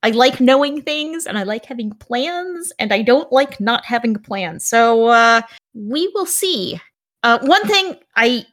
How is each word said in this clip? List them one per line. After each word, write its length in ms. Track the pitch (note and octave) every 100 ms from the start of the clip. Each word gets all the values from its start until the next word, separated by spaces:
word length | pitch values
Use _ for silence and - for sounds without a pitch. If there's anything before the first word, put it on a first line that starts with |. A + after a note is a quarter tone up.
I 60 | A3+
like 300 | A3+ B3+ C4+
knowing 400 | B3 C4+ C#4+ D4
things, 440 | C#4 D4+ D4+ D#4+ -
and 120 | F#3+
I 60 |
like 220 | G3 A3 -
having 260 | A#3+ G#3+
plans, 800 | G#3 - A#3+ C#4+ F4 F4+ F4 E4+ -
and 140 | G#3+
I 80 | G#3
don't 280 | A3+ B3+ -
like 280 | B3+ C#4 -
not 240 | G3+ A#3+ -
having 300 | A#3+ A#3 G#3
plans. 480 | - G3 F3 E3 -
So, 420 | A3+ A#3 A3+ A3+
uh, 340 | A#3 A3+ A#3 A3+ - _
we 380 | A#3 G#3 C#4 F#4
will 120 | G#4 F#4
see. 540 | - F#4+ D#4 F#3 F3 - _ _ _
Uh, 160 | A#3 A#3
one 220 | C4+ F#4 G#4
thing 280 | G4+ F#4+ - _ -
I 280 | A#3 B3 -